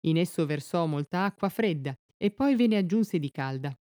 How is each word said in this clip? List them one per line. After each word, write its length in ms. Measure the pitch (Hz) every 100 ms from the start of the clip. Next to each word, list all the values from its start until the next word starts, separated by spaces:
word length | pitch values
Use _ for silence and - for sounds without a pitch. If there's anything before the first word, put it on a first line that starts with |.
In 160 | 165 160
esso 280 | 180 - 151
versò 400 | 147 - 175 165
molta 380 | 147 147 180
acqua 260 | 196 - 196
fredda, 460 | - 220 156 135 135 _ _
e 120 | 202
poi 260 | - 277 247
ve 120 | 240
ne 100 | 214
aggiunse 400 | 185 208 208 180
di 140 | 143
calda. 440 | - 135 135 139 131